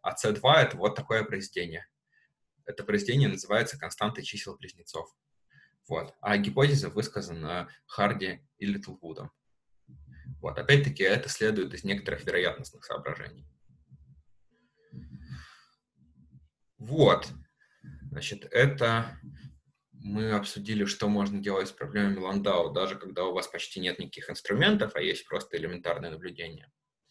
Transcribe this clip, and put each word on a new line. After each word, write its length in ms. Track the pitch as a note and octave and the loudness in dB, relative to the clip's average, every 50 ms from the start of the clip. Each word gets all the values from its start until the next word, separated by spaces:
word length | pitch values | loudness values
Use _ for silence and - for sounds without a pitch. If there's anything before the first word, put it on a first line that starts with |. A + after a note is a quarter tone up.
| - | -6
а 140 | - - | -6 -4
c 140 | - - A2 | 0 0 0
два — 320 | G#2 G#2 - B2+ D3+ D#3+ C3 | 2 4 6 8 8 8 8
это 140 | - - | 6 4
вот 180 | - F2+ A2 G#2+ | 2 0 0 0
такое 300 | - - - A2+ A2 G#2+ | 0 -2 0 0 0 0
произведение. 640 | G#2 G#2+ G2 G2+ - - F#2 F2 E2+ D#2+ E2 - - _ _ _ _ _ _ _ _ _ _ _ _ _ _ _ | 0 -4 -6 -8 -6 -6 -6 -6 -6 -8 -12 -14 -16 _ _ _ _ _ _ _ _ _ _ _ _ _ _ _
Это 180 | - - - - | -12 -10 -8 -2
произведение 440 | - G#2 G#2 G2+ G#2+ A#2 C#3 C3+ G#2 | 0 2 2 2 4 4 6 6 4
называется 500 | F#2+ F#2 - - G2+ A2 A2+ A2 - - | 4 0 -2 0 2 2 2 0 -2 -6
константой 440 | - E2 - - G#2+ G#2 - - - | -8 -10 -4 -2 -2 -2 -2 -4 -8
чисел-близнецов. 880 | - - G2+ - G2+ F2+ - - E2+ - - E2+ - - - D#2 - _ _ _ _ _ _ _ _ _ _ _ _ _ _ _ - | -10 -10 -10 -10 -10 -12 -14 -16 -20 -20 -20 -18 -12 -10 -10 -10 -10 _ _ _ _ _ _ _ _ _ _ _ _ _ _ _ -6
Вот. 260 | - E2 E2 C#2+ - _ | -4 -4 -4 -6 -10 _
А 160 | - G#2 G#2 | 0 2 4
гипотеза 540 | G2+ G2+ G2+ - - C3+ D3 C#3+ C3+ - F2 | 4 2 2 4 6 6 6 6 4 2 0
высказана 800 | - G2+ A2+ - - - - F2 E2+ E2 D#2 D#2 F2 F2+ F2 - - - _ | -2 -2 -2 -2 -4 -8 -8 -8 -8 -8 -6 -6 -4 -6 -6 -8 -12 -20 _
Харди 600 | - - - G2+ G2+ - G2+ F#2+ F#2+ F2+ - _ _ _ _ | -10 0 2 2 2 2 0 -4 -4 -6 -8 _ _ _ _
и 80 | G2+ | -4
Литлвудом. 680 | G2+ G2+ G2+ G2+ - - - - E2 D#2+ - - - - _ _ _ _ _ _ _ _ _ _ - - - - - - - - - - - | -2 -2 -2 -6 -10 -14 -14 -14 -12 -12 -12 -12 -14 -16 _ _ _ _ _ _ _ _ _ _ -20 -20 -20 -20 -20 -20 -18 -16 -16 -12 -10
Вот. 180 | - D#2 C#2 D2 | -8 -8 -6 -2
Опять-таки, 440 | D2 - C#3+ C#3+ C#3 C#3 - - G2 | 4 6 6 6 6 4 2 2 4
это 260 | F#2+ G2+ B2 B2 - | 4 4 4 2 -2
следует 460 | - - A2 A2 G#2+ G2 F#2 F#2 - | -2 0 0 2 2 0 -2 -4 -6
из 100 | E2+ - | -6 -4
некоторых 400 | G2 G2 G2+ - - - - - | -2 -2 -2 -2 -4 -6 -4 -4
вероятностных 600 | - F2 F2+ F2+ E2+ - - - - - - - | -2 0 2 2 0 0 -4 -8 -14 -16 -16 -12
соображений. 640 | - - - C#2+ C#2+ D2+ - - - - - - - _ _ _ _ _ _ _ _ - - - - - - _ _ _ _ _ _ _ _ _ _ _ _ _ _ - - - D2 - - - - C3 - - - - - _ _ _ _ _ _ _ _ _ _ _ _ - _ - - - _ _ _ _ _ _ - | -10 -10 -8 -6 -8 -8 -8 -10 -14 -16 -18 -20 -20 _ _ _ _ _ _ _ _ -20 -20 -20 -20 -20 -20 _ _ _ _ _ _ _ _ _ _ _ _ _ _ -18 -18 -16 -16 -16 -18 -16 -14 -14 -16 -16 -18 -20 -20 _ _ _ _ _ _ _ _ _ _ _ _ -20 _ -20 -20 -20 _ _ _ _ _ _ -16
Вот. 500 | A#2 G#2+ C3+ D#3 C#3+ G#2 F2 - - - - - - - _ _ _ _ _ _ - - D2 - - C2+ | -8 -2 4 8 8 8 8 6 2 -4 -12 -14 -16 -20 _ _ _ _ _ _ -20 -18 -18 -16 -14 -12
Значит, 360 | C#2+ C#2+ - - - - - - - | -10 -8 -8 -8 -8 -10 -8 0 4
это 680 | A2+ B2+ C#3 C#3 - A#2+ A#2 A#2 A#2 A#2 - - - - - - - - - - - _ _ _ _ _ _ - | 6 6 6 4 2 2 2 2 2 0 -2 -6 -14 -16 -18 -18 -18 -18 -20 -20 -20 _ _ _ _ _ _ -20
мы 400 | - - G2+ G2+ G#2+ A2 A2 G#2+ | -14 -10 -6 -4 -2 0 0 0
обсудили, 520 | G#2 G2+ - - G#2 G2+ G#2+ A2 G#2 G2+ | 0 0 -2 -6 -8 -6 -4 -2 0 0
что 240 | G2+ G2+ - A2 G#2 | -2 -2 0 0 2
можно 320 | G#2 G#2 G2+ G2+ G2+ G2 | 2 2 2 0 -2 -4
делать 280 | G2 G2+ G2 F#2+ F#2+ F#2+ | -2 -2 0 0 -2 -2
с 40 | - | -6
проблемами 460 | - - - - G#2 G2+ G2 G2 F#2+ | -8 -8 -4 -2 0 2 2 0 0
Ландау, 540 | F#2 F#2 G2 G2+ G2+ G2+ F#2+ F2 E2 - - | -2 -2 -2 0 2 2 2 2 2 2 0
даже 240 | F2 F#2+ F#2+ G2+ | -2 -2 -2 -2
когда 280 | G2 - F#2+ - F2 F2+ | -6 -10 -6 -4 -2 0
у 80 | F#2 F2+ | 0 0
вас 160 | F#2 F2+ - | -2 -4 -4
почти 320 | - F2 - - - F#2+ | -6 -8 -10 -8 -6 -4
нет 180 | F2+ F2+ E2+ - | -4 -4 -4 -4
никаких 320 | F2+ - - - - - | -8 -12 -12 -12 -12 -10
инструментов, 640 | D#2+ - - - G2+ A#2 E3 G3 G#3+ - - - - | -10 -8 -4 -2 2 4 4 4 4 4 2 0 -2
а 60 | D2+ | -2
есть 260 | E2 F#2 F#2+ - - | -2 -2 -2 -4 -6
просто 300 | - - - - - - | -6 -6 -6 -6 -6 -6
элементарное 540 | E2+ D#2 E2 F2 F2 F2 E2+ E2+ E2+ - E2 | -6 -4 -6 -6 -6 -4 -4 -4 -4 -4 -8
наблюдение. 600 | D#2 D#2 F2 F#2 F2 - E2+ E2 D#2+ D2 - _ _ _ _ _ _ _ _ _ | -10 -10 -12 -12 -12 -12 -12 -12 -14 -16 -20 _ _ _ _ _ _ _ _ _